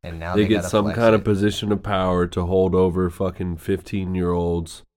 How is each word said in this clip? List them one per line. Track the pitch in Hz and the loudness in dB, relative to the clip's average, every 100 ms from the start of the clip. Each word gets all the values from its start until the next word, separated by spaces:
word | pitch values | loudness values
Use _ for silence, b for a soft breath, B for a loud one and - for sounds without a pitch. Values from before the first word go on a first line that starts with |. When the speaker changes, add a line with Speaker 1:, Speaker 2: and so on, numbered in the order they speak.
Speaker 1:
and | 82 82 | -12 -10
now | 82 98 | -2 0
Speaker 2:
They | |
Speaker 1:
they | 104 | 2
Speaker 2:
get | 104 | 2
Speaker 1:
gotta | 87 | 2
Speaker 2:
some | 107 101 | 0 0
Speaker 1:
flex | 107 | 2
Speaker 2:
kind | 113 | 4
Speaker 1:
it. | 110 | 4
Speaker 2:
of | |
position | 113 101 104 101 104 | 2 0 0 -2 -2
of | 101 | -2
power | 101 95 92 90 87 | 0 0 0 0 0
to | - 87 | -2 0
hold | 92 92 | 2 4
over | 92 92 87 90 | 4 2 2 -2
fucking | - 92 90 92 82 | -2 -6 -4 -8 -6
fifteen-year-olds. | - 95 - 101 92 92 87 87 85 85 82 - _ | -4 -4 -4 -6 -4 -2 0 0 0 -2 -4 -14 _